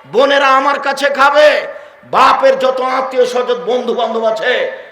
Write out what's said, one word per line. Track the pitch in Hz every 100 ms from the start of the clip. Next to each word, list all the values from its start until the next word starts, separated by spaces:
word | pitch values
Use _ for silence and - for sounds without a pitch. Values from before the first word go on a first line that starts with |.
| 131
বোনেরা | 190 269 277 277 269
আমার | 285 277
কাছে | 277 269 277
খাবে, | 262 277 285 302 247 - - - -
বাপের | - 196 262 262 269 262
যত | 262 254
আত্মীয় | 254 262 262 254 247
স্বজন | 247 247 233 185
বন্ধু | 247 233
বান্ধব | 226 226 226
আছে | 220 220 247 226 - - -